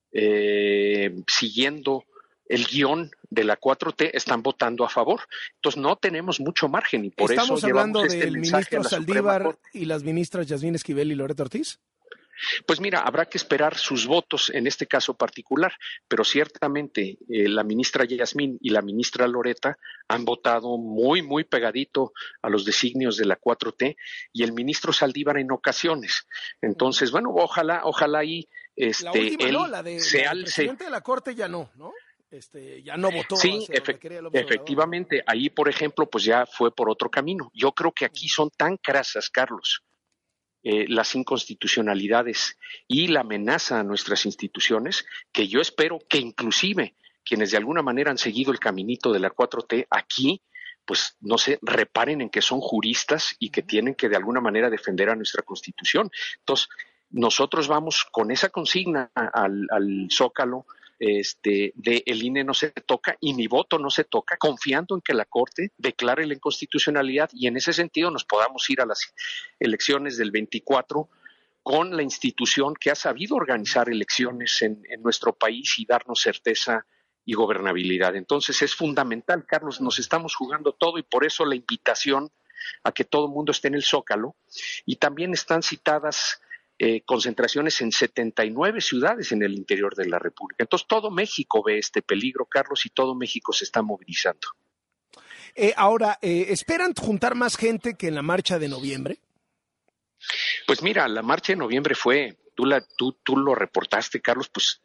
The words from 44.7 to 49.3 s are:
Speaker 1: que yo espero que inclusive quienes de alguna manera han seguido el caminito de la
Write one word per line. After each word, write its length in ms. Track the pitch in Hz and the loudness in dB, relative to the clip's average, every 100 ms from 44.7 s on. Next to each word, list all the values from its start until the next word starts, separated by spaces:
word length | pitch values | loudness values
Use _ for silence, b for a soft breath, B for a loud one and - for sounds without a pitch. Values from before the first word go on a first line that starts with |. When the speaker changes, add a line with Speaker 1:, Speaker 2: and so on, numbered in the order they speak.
| 110 135 196 B B - | 0 0 -4 B B -6
Speaker 1:
que 140 | - 104 | -2 0
yo 140 | 113 | 0
espero 400 | 165 - 156 165 - | 0 0 0 -2 -2
que 100 | 147 | 0
inclusive 800 | - - 117 101 190 190 117 b b b | 0 -4 -2 0 0 0 -4 b b b
quienes 280 | - 110 104 | -2 0 2
de 40 | 107 | 2
alguna 260 | 110 165 | 0 0
manera 280 | 139 120 147 | 0 0 0
han 80 | 127 | 0
seguido 320 | 120 110 135 | -2 0 0
el 80 | 120 | 0
caminito 540 | 110 95 101 123 123 | -2 -2 -4 -2 2
de 80 | 104 | 2
la 100 | 92 | 2